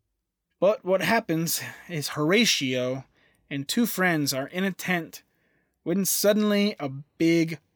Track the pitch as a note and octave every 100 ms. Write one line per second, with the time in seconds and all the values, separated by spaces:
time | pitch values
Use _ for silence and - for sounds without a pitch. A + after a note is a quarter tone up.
0 | _ _ _ _ _ _ F#3 G#3+ F3+ F#3+
1 | F3 A3+ A3+ D#3+ E3 - - - - D#3+
2 | - D3 D3+ G#3+ G#3 - C3+ B2+ B2+ C3+
3 | - _ _ _ - C#3+ C#3 A#3+ A3+ -
4 | F#3 D#3+ C#3 C3 C#3 F3+ G3 F3+ - F3
5 | D#3 - _ _ _ _ _ _ D#3 F#3
6 | F#3+ - G3+ G#3+ G#3+ G3+ G3+ - C#3 C#3
7 | - - E3 E3+ E3 D#3+ _